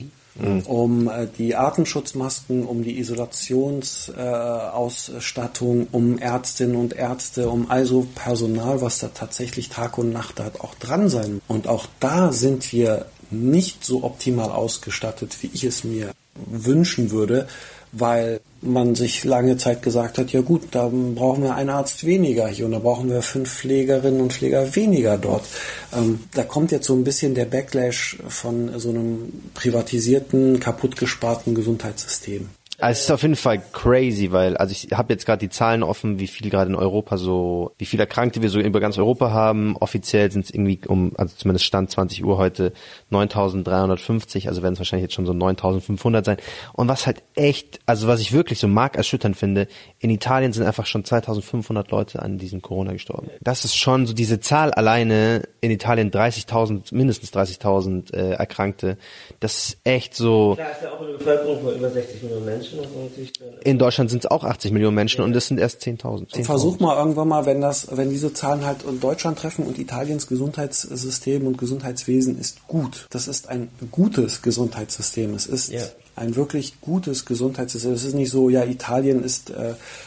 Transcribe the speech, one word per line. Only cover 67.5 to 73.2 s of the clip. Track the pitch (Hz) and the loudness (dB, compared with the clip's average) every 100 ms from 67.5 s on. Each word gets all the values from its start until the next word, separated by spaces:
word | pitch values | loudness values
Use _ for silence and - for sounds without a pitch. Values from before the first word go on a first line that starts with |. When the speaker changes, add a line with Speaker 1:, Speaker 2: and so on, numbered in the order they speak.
| 139 | 2
Speaker 2:
das, | 143 131 - 131 | 2 0 -2 -2
wenn | 135 | 0
diese | 139 151 | 0 -2
Zahlen | 147 139 147 | 0 0 0
halt | 143 139 | -2 -4
in | - 127 | -6 -2
Deutschland | 131 160 170 156 | 0 0 -2 -4
treffen | 160 - 139 | -4 -4 -4
und | 131 | -4
Italiens | - 123 147 151 - | -6 -4 -4 -4 -2
Gesundheitssystem | 127 139 151 143 - - 131 131 127 - 139 131 | -2 -2 -4 -2 -2 -4 -6 -4 -2 0 0 0
und | 127 | -2
Gesundheitswesen | 123 135 131 123 - 127 127 - | -4 -4 -6 -6 0 2 2 0
ist | - - - | -2 -4 -4
gut. | 165 127 - - | -2 -2 -6 -8
Das | 123 | -6